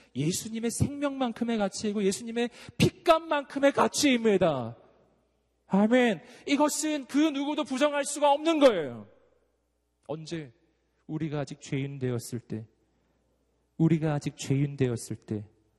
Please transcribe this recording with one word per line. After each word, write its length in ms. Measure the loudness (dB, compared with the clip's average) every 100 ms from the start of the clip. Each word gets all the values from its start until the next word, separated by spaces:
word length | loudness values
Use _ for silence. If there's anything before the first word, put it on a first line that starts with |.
| _ -4
예수님의 540 | -2 -4 -6 -6 -6
생명만큼의 880 | -2 -2 -2 -4 -2 -4 -2 -2 0
가치이고 440 | -2 -2 -4 0
예수님의 440 | 0 -2 -6 -4 -6 -6 -16 0
피값만큼의 920 | 0 2 4 4 2 -4 -2 2 2
가치입니다. 1040 | 4 0 2 2 4 2 2 2 0 -6 -12 _ _ _ _ _ _ _ _ _
아멘. 560 | 2 4 4 4 0 -6 -14 -2
이것은 600 | 2 2 0 -2 -4 -2
그 120 | 2
누구도 460 | 2 0 -4 -4
부정할 400 | -4 0 0 0
수가 280 | -4 0 2
없는 260 | 4 2 6
거예요. 480 | 6 6 -2 -10 -16 _ _ _ _ _ _ _ _ _ -12
언제? 460 | -10 -8 -12 -12 _ _ _ _ _ -10
우리가 320 | -6 -4 -4
아직 200 | -6 -10
죄인 380 | -6 -6 -6 -6
되었을 400 | -4 -4 -6 -10
때, 280 | -8 -10 -12 _ _ _ _ _ _ _ _ _ _ 0
우리가 360 | 2 2 0
아직 220 | -2 -4 -8
죄인 400 | -4 0 0 0
되었을 400 | -2 -2 -8 -12
때 280 | -8 -10 -10 _ _